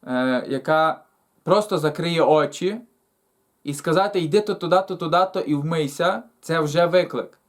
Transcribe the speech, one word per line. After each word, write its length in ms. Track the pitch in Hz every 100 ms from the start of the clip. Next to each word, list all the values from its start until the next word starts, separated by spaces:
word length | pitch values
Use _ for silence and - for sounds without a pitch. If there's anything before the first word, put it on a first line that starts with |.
| -
е, 380 | 127 131 127 -
яка 560 | 135 131 156 160 156 _ _ _ _
просто 340 | - 190 208 180
закриє 440 | 151 147 170 165
очі, 600 | 135 151 147 - 180 220 - _ _ _ _ _ _ _
і 100 | -
сказати: 480 | 143 - 165 202 196
"Іди 200 | 160 151
то 140 | 208 196
туди-то, 400 | 175 180 190 180
туди-то 440 | 165 170 190 147
і 160 | 143 147
вмийся", 680 | 147 165 143 - 170 214 - _
це 180 | - 165
вже 260 | 151 147 175
виклик. 540 | 180 170 127 - _